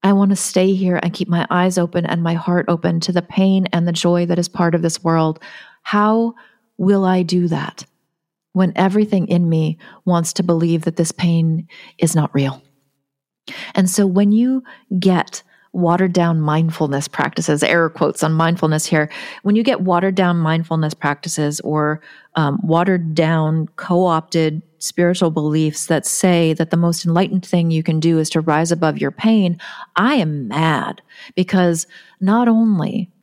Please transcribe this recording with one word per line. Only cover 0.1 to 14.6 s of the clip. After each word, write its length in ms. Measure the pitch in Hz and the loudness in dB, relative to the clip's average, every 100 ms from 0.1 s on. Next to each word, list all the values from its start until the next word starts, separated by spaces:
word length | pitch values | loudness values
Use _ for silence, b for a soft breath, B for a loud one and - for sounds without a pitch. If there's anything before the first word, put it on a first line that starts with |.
wanna 240 | 196 196 196 | 4 4 0
stay 380 | - - 190 | -2 0 2
here 260 | 190 185 175 | 2 0 0
and 100 | 175 | -2
keep 140 | - 180 | -4 -2
my 180 | 170 - | -2 0
eyes 260 | 180 185 185 | 0 0 0
open 260 | 170 175 | -2 -2
and 200 | 170 170 | -2 -2
my 100 | 165 | -2
heart 320 | 170 - 175 - | -2 -2 -2 0
open 320 | 170 175 170 | -2 -2 -2
to 100 | 165 | -2
the 100 | 185 | -4
pain 460 | 185 - 190 190 185 | -2 0 2 2 0
and 160 | 170 170 | 0 -2
the 40 | |
joy 340 | 165 175 175 175 | 0 0 0 0
that 140 | 175 | -2
is 100 | 170 | -2
part 240 | - 170 | -2 0
of 80 | 165 | 0
this 220 | 165 160 | -2 -2
world. 360 | 170 165 160 156 B B B B | 0 2 0 -2 B B B B
How 500 | - 208 214 220 233 233 b b b _ | -4 0 2 2 0 -4 b b b _
will 260 | 185 196 190 | 0 2 2
I 160 | 185 | 2
do 260 | 170 180 175 | 2 0 0
that 360 | 160 156 - - _ _ _ _ _ _ | -2 -6 -12 -20 _ _ _ _ _ _
when 200 | 185 185 - | -2 0 2
everything 520 | 190 202 208 196 170 | 0 2 0 0 0
in 200 | 175 170 | 0 2
me 300 | 165 156 160 B B - | 0 0 -4 B B -2
wants 280 | 175 165 | 0 -2
to 100 | - | -4
believe 420 | 175 165 170 165 160 | 0 2 2 0 -2
that 100 | 160 | -2
this 160 | 165 | -4
pain 560 | - 175 170 160 160 - B B B | 0 0 2 2 0 -4 B B B
is 160 | 165 160 | 0 2
not 180 | 147 | 0
real?" 300 | 139 135 135 _ _ _ _ _ _ _ _ - B B - | 0 -2 -4 _ _ _ _ _ _ _ _ -20 B B 0
And 120 | 185 | 0
so 200 | 185 196 | 2 2
when 240 | 185 202 | 4 4
you 320 | 214 247 262 | 4 2 0